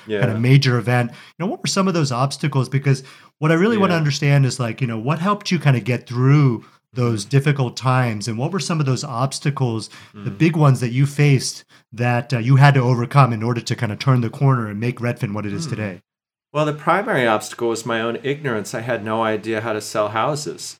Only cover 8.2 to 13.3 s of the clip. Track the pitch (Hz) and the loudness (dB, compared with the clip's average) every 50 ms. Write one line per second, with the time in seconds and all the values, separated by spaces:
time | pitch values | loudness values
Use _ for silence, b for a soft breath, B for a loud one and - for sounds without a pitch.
8.2 | 98 117 107 113 131 170 190 185 - - 170 156 143 135 127 110 - 151 123 117 | -6 -6 -6 -4 -4 -4 -4 -6 -4 -2 -2 -2 0 0 -2 -4 -4 -6 -4 -4
9.2 | 135 139 - - - 151 139 - 131 120 113 110 101 - B B B B B 104 | -4 -4 -4 -4 -4 -4 -2 -2 -2 -2 -2 -4 -8 -10 B B B B B -10
10.2 | 101 - 98 98 156 175 165 165 151 139 131 - 131 117 120 131 143 143 - - | -10 -8 -2 0 0 2 4 4 4 4 4 4 0 -2 0 0 0 0 2 2
11.2 | 147 147 139 117 - - - - - b b b b b 120 110 123 123 120 120 | 4 4 4 2 0 -4 -10 -12 -18 b b b b b -6 -2 0 0 0 0
12.2 | - - 131 117 113 127 139 127 143 143 139 135 120 123 127 117 117 113 - 143 | -2 -2 -2 -2 2 4 6 8 8 8 6 4 2 2 0 0 -2 0 4 4
13.2 | 131 117 | 4 4